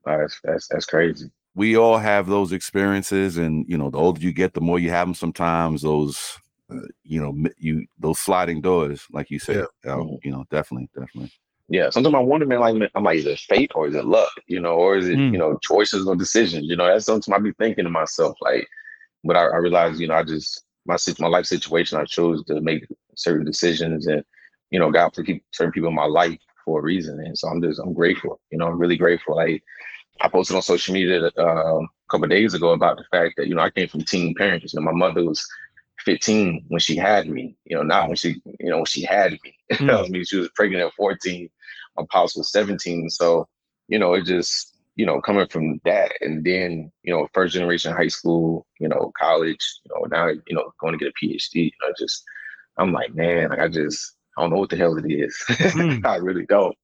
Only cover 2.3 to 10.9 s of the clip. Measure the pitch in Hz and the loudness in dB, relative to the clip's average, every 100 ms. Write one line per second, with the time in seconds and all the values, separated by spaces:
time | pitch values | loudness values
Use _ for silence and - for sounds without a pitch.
2.3 | 101 92 92 - 101 98 98 92 98 98 | 0 0 -4 -2 0 2 0 0 0 0
3.3 | 85 80 78 - 82 71 69 85 80 90 | 0 0 -2 -2 -2 -2 2 2 2 -2
4.3 | 80 92 - 82 90 85 87 90 85 85 | 0 -2 0 0 0 0 0 0 -2 -6
5.3 | - 85 82 82 78 76 76 73 69 - | -2 0 0 0 -2 0 0 0 -6 -12
6.3 | - _ _ _ - - - - 80 73 | -14 _ _ _ -16 -16 -20 -8 -6 -4
7.3 | 71 80 - 80 78 - _ 78 80 - | -4 -4 -4 -4 -4 -6 _ -4 -2 0
8.3 | 92 87 80 92 90 73 71 - 73 71 | 0 0 0 2 2 0 -6 -10 -10 -8
9.3 | 71 - 101 - _ - 67 80 67 71 | -8 -4 -4 -4 _ -8 -6 -6 -8 -10
10.3 | 65 67 76 76 64 64 | -10 -4 -6 -4 -10 -12